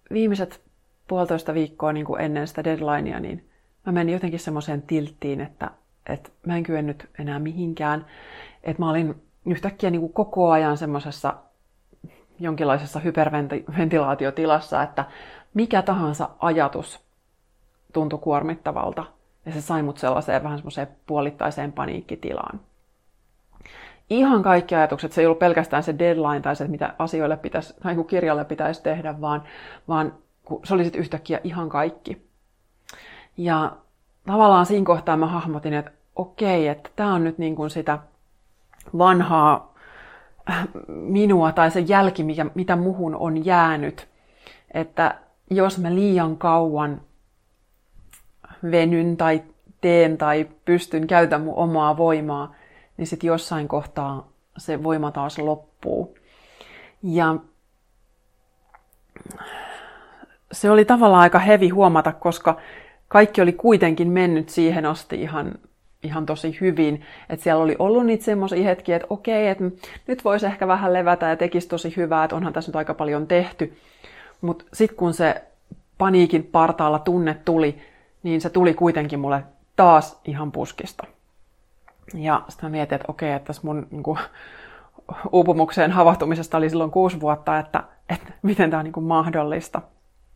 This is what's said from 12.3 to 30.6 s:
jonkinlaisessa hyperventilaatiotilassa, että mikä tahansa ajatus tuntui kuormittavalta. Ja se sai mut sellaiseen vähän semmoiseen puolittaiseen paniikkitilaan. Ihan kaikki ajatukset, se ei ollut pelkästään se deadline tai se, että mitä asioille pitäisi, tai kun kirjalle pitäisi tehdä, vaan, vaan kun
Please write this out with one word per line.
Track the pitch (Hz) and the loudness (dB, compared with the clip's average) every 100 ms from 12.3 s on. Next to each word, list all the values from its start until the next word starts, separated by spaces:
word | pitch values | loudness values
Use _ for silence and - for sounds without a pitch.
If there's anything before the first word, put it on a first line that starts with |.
| - | -12
jonkinlaisessa | 170 156 147 139 143 151 | -8 -4 -2 -2 -4 -8
hyperventilaatiotilassa, | 170 160 151 147 139 143 - 156 160 165 135 139 139 139 160 151 - 147 | -4 -2 -2 -2 -6 -8 -8 -4 0 0 0 -2 -4 -2 0 0 0 -4
että | 147 - 143 - - - _ | -4 -6 -8 -12 -20 -20 _
mikä | 208 233 196 | -4 0 0
tahansa | - 180 156 147 156 - | 0 -2 -4 -4 -8 -4
ajatus | 170 160 139 - - - _ _ _ _ _ _ _ _ _ | -2 0 -2 -4 -12 -18 _ _ _ _ _ _ _ _ _
tuntui | 160 151 151 | -4 -4 -4
kuormittavalta. | 160 143 156 165 160 - - - - _ _ _ 160 | -2 -2 -2 -6 -8 -6 -6 -8 -14 _ _ _ -14
Ja | |
se | 151 | -10
sai | 151 165 | -4 -2
mut | 143 139 | -2 -4
sellaiseen | 131 143 147 131 | -2 -2 -2 -4
vähän | 147 147 | -4 -8
semmoiseen | 147 135 139 - - | -10 -12 -12 -14 -6
puolittaiseen | 147 143 147 - - - | -4 -4 -4 -6 -6 -8
paniikkitilaan. | - - - - - - - - 208 - _ _ _ _ _ _ _ _ - - - - - - | -8 -8 -10 -12 -12 -10 -10 -10 -14 -20 _ _ _ _ _ _ _ _ -20 -20 -20 -20 -20 -4
Ihan | 233 269 226 | 2 4 4
kaikki | 190 175 175 165 | 4 2 2 2
ajatukset, | 156 143 156 | 2 0 -4
se | - | 2
ei | 165 | 2
ollut | 160 | 4
pelkästään | 175 170 160 143 | 2 2 0 -2
se | 160 147 | -2 0
deadline | 170 165 147 143 | 0 2 0 -2
tai | 139 147 | -4 -4
se, | |
että | 143 | -6
mitä | 147 147 - | -6 -6 -6
asioille | 160 160 151 156 | -6 -2 -2 -4
pitäisi, | - 160 - - | -6 -8 -8 -10
tai | 180 170 | -6 -4
kun | 165 | -2
kirjalle | 185 165 147 147 | -2 0 -2 -4
pitäisi | 151 151 160 | -6 -6 -4
tehdä, | 170 160 160 147 | -6 -6 -8 -8
vaan, | 151 147 - - - - - | -6 -6 -8 -20 -20 -16 -4
vaan | 160 156 - _ _ - | -2 -2 -6 _ _ -14
kun | - | -12